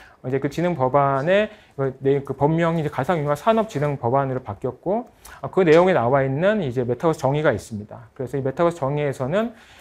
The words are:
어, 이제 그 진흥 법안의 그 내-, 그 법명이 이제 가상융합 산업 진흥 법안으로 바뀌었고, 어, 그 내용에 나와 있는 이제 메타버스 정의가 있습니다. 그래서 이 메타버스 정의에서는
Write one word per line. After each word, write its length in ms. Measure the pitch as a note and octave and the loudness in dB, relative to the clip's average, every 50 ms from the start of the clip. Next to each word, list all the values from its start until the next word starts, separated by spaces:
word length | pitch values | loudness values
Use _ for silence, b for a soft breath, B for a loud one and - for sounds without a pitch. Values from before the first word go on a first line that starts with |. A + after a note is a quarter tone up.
| B B B B - | B B B B -6
어, 40 | C3 | -4
이제 120 | B2+ C3+ | -2 -2
그 100 | C3+ C#3+ | -2 -4
진흥 260 | C3+ - E3 F3+ F3 | -2 -2 -2 -2 0
법안의 760 | C3+ C3 B2+ B2 C#3+ C#3+ C#3 C#3 C3+ C#3 E3 F#3 G3+ G#3+ G#3+ B B B B B | 0 0 2 2 2 2 2 2 0 0 2 2 2 0 -2 B B B B B
그 200 | - C3+ C3+ C3 C3+ | -6 -4 -4 -4 -2
내-, 240 | C3+ C3+ C#3 C#3+ C#3 | 0 0 2 2 0
그 100 | C3+ C3+ | -4 -2
법명이 460 | - C#3 D3 D#3+ E3 E3+ E3 E3 E3+ | 0 0 2 2 2 0 0 0 -2
이제 100 | D3+ D3 | -2 -4
가상융합 480 | - - C3 - F#3 E3 C#3+ D3 D3 C#3+ | -4 -4 -2 -2 -2 0 0 -2 -2 0
산업 320 | - - A3+ A3+ G#3+ A3 | 0 2 2 2 0 -2
진흥 280 | - C#3 C#3+ D3 C#3+ C3+ | -4 -4 -2 -2 -2 -2
법안으로 440 | - A#2 B2 C#3 C#3 C3+ C3 B2+ | -2 0 0 0 0 0 -2 -6
바뀌었고, 680 | B2 - G2+ - - B2+ B2 - - E3 G3 A#3 B3 B B B B B B B | -6 -8 -10 -8 -6 -8 -8 -6 -4 -4 -4 -4 -4 B B B B B B B
어, 100 | - C#3 | -14 -4
그 100 | - F#3 | 0 2
내용에 320 | G3 E3 D3+ E3 F3 F#3+ F#3 | 6 6 8 8 6 6 4
나와 300 | C#3 A2+ A#2+ C3+ C#3 C3+ | 2 2 2 2 2 2
있는 400 | C3+ C3+ C#3+ F3 G3 A3 A3 F3 | 0 0 0 2 2 2 0 -2
이제 200 | C3+ A#2 B2+ B2 | -2 -2 -2 -2
메타버스 360 | A#2 B2 A#2 - E3 D#3+ - | -2 -2 0 0 0 0 0
정의가 320 | - C3 C#3 D3 D3+ D#3 | 0 0 0 2 2 2
있습니다. 580 | A#2+ G2 - - A2+ G2+ G#2 - G#2+ A2+ A#2+ - _ | 0 0 -2 -8 -10 -10 -10 -12 -16 -18 -20 -16 _
그래서 220 | - C3 A#2+ - C#3 | -10 -8 -6 -4 -4
이 40 | |
메타버스 360 | C3 C3+ B2+ - E3+ E3+ E3 E3+ | -4 -2 0 0 0 0 0 0
정의에서는 760 | - C3 D3 D3 D3 C#3+ C3 - C3+ - D#3+ G3+ A3+ A#3+ A#3 B B B B B | -2 -2 -2 -2 -2 -2 -4 -4 -4 -2 -2 -2 -2 -4 -6 B B B B B